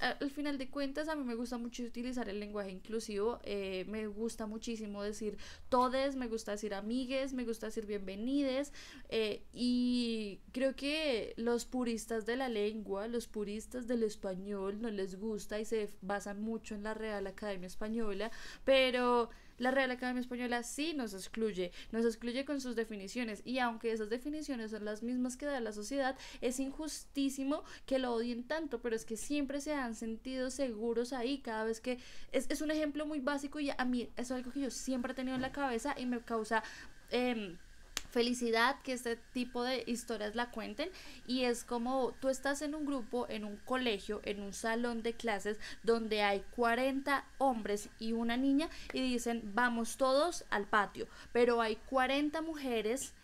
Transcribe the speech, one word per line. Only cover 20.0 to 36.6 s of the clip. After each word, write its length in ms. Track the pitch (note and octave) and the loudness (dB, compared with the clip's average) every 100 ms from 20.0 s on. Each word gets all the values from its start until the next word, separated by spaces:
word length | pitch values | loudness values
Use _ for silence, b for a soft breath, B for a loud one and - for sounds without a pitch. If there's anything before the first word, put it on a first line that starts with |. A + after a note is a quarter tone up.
| B3 B3 | 0 -2
Española 440 | B3 B3 B3 A#3+ | -2 -2 0 0
sí 300 | A3+ - D4+ | 0 -2 0
nos 200 | D4+ A3+ | 0 -2
excluye, 580 | F#3+ F3+ - A3 F#3 F3 B B | -4 -6 0 0 2 -2 B B
nos 140 | A3 A#3 | 2 2
excluye 380 | A3+ A#3 A#3+ C#4 | 2 -2 -2 0
con 140 | C#4+ | -2
sus 160 | B3+ A3+ | 0 0
definiciones, 680 | A3+ G#3+ G3 A#3+ A#3+ G3+ - | -2 -4 -6 -4 -4 -4 -2
y 140 | B3+ | 2
aunque 320 | B3 A3+ A#3 | 2 2 0
esas 180 | A3 G#3 | 0 0
definiciones 640 | A#3+ D4 D4+ D4 B3+ A3 | -2 -2 -4 -4 -4 -4
son 120 | G#3+ | -4
las 180 | G#3 G#3+ | -4 -4
mismas 360 | A#3 B3 B3 B3 | -2 0 0 0
que 80 | D4 | -2
da 140 | C#4 | -2
la 100 | A#3 | -2
sociedad, 460 | G#3 G#3 C#4 C4 C4+ B B | -4 -2 0 0 0 B B
es 180 | B3 B3 | -2 0
injustísimo 1040 | C4+ C#4 D#4 - - - C#4 C4+ C4+ D4+ B B - | -2 -4 -6 -6 -6 0 0 0 0 0 B B 0
que 140 | C4 | 2
lo 140 | B3+ | 2
odien 300 | A#3 A#3+ A#3+ | 0 0 -2
tanto, 380 | A#3+ D4+ D#4+ A#3 | -2 -2 -2 -2
pero 140 | A#3+ A3 | -2 -2
es 100 | - | -2
que 120 | A3 | -6
siempre 440 | - D4 C4+ C#4 | 0 0 0 -2
se 120 | C#4+ | -2
han 220 | D4 B3 A3 | -2 -2 -4
sentido 540 | A3+ A3 B3+ C4 B3+ | -6 -6 -6 -2 -2
seguros 640 | B3+ C4+ G#3+ A#3 A#3 B3 | 0 -2 0 0 2 0
ahí, 240 | C4 A#3 C#4 | 0 0 0
cada 240 | A#3+ A3 | -2 -2
vez 160 | A3 A3+ | 0 0
que, 200 | B3+ B3 B B B | -2 -4 B B B
es, 160 | C4 B3+ | 0 0
es 120 | C#4+ | 0
un 100 | D4+ | 0
ejemplo 340 | D#4 D4+ C#4+ D4+ | 2 0 0 -2
muy 140 | D#4 | 0
básico 400 | C4 C#4+ C#4+ D4+ | 0 0 -2 -2
y 100 | C#4+ | -2
a 160 | - B3 | 0 2
mí 240 | B3 A3 - | 2 0 -4
es 140 | B3 | -2
algo 200 | B3+ B3+ | -2 -4
que 100 | C4+ | -2
yo 100 | C4+ | -2
siempre 420 | - - C4 B3 | -2 -2 0 0
he 20 | C4 | -2
tenido 200 | B3+ C4 | -2 -2
en 60 | |
la 100 | C4 | -2
cabeza 440 | C4 C#4 A#3 C#4+ - | 0 0 0 0 -2
y 80 | B3 | -2
me 140 | A#3+ | -2
causa, 440 | - A3+ A3 A3+ | 0 -2 2 0